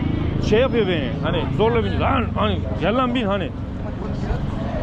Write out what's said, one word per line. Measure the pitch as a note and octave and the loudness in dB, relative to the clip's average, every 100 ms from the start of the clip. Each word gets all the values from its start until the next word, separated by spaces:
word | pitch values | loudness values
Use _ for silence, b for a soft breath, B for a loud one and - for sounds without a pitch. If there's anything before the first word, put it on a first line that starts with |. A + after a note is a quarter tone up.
| - - - - - | 0 0 0 0 2
Şey | G#3+ | 4
yapıyor | C4 A#3 G3 | 4 2 2
beni. | E3+ B2+ - | 0 0 -2
Hani | D3+ E3+ - - | -2 0 0 2
zorla | A3 A#3 | 2 2
biniyor. | G3+ F#3 | 2 0
Lan, | G#3 C4 A3 - | 2 2 0 0
hani | G#3+ F3 - - | 0 0 -2 -2
gel | D#3+ A#3+ | 0 2
lan | B3+ | 2
bin | A#3+ G3+ | 0 0
hani. | G3+ D3 - - - - - G#3 - - - - - - - | 0 -2 -6 -8 -6 -6 -6 -4 -4 -2 -2 -2 -4 -4 -2